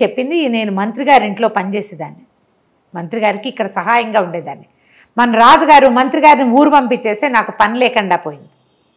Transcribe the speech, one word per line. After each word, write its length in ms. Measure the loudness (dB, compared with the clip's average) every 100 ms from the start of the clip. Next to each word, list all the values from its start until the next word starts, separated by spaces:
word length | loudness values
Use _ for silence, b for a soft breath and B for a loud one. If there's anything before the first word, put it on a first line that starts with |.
చెప్పింది. 460 | -4 -4 -6 -4 -2
"నేను 220 | -4 -4
మంత్రి 320 | -4 -6 -4
గారి 240 | 2 2 2
ఇంట్లో 200 | -2 -4
పనిచేసేదాన్ని, 760 | -4 -6 -8 -10 -14 -16 -18 _ _ _ _ _ _ _ -16
మంత్రి 260 | -12 -4
గారికి 280 | -4 -4 -8
ఇక్కడ 180 | -8 -8
సహాయంగా 520 | -6 -2 -2 -2 -4
ఉండేదాన్ని. 460 | -4 -8 -12 -16 _ b b b b -2
మన 200 | 0 4
రాజుగారు 500 | 6 6 6 6 6
మంత్రి 340 | 4 0 2
గారిని 280 | 4 4 4
ఊరు 200 | 2 4
పంపించేస్తే 600 | 2 0 -2 -4 -4 -2
నాకు 220 | -2 -2
పని 280 | 0 -2 0
లేకుండా 360 | -2 0 -2 -2
పోయింది. 340 | -4 -14 -20 _ _ _ _